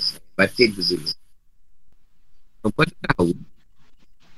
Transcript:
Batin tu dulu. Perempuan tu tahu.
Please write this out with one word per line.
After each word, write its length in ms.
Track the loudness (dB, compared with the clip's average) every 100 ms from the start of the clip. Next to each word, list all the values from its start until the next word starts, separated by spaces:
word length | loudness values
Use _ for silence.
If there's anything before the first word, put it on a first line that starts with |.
| -2 -6 -4
Batin 340 | 2 4 6 6
tu 80 | 6
dulu. 280 | 0 -2 -2 -10 -14 -20 -20 -20 -18 -16 -16 -16 -18 -18 -16 -16 -16 -4
Perempuan 240 | -2 2 2
tu 80 | 2 -2
tahu. 240 | 4 4 4 -4 -16 -20 -20 -18 -18 -18 -20 -18